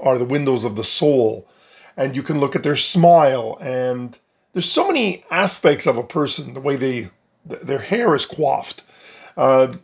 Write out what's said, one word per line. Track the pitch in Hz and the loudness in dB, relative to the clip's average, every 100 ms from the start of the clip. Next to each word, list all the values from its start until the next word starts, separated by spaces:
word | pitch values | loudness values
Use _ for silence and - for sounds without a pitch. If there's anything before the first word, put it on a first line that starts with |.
are | 139 123 | 0 0
the | |
windows | 123 143 139 123 | 0 -2 0 -2
of | 117 104 | -2 -4
the | |
soul, | 110 - 151 135 113 107 - _ _ _ - - | -2 0 2 2 2 -2 -12 _ _ _ -16 -6
and | 135 | -6
you | 131 | -6
can | - 151 | -4 -2
look | 139 | -2
at | - | -2
their | 147 139 | -2 0
smile. | - 180 170 170 143 131 113 - | 0 4 8 8 6 2 -4 -8
And | 156 127 127 123 123 - _ _ _ | -8 -4 -4 -4 -8 -16 _ _ _
there's | 185 175 | -6 -2
so | - 392 | 0 0
many | 320 214 - - | 0 -2 -4 -6
aspects | 170 190 - 170 147 156 | -2 0 2 2 2 0
of | 117 | -2
a | |
person, | 117 160 143 - 131 | -2 -4 -2 -4 -8
the | 127 | -8
way | 135 139 | -4 -2
they, | 131 123 95 _ _ _ - | -2 -4 -8 _ _ _ -16
th-, | - | -14
their | - 135 | -6 -6
hair | - 220 233 | -4 0 2
is | 143 - | 0 -2
coiffed, | - 147 - - - - _ - - - - | -2 -2 -2 -6 -14 -18 _ -20 -20 -12 0
uh, | 131 131 131 - | 4 4 4 -2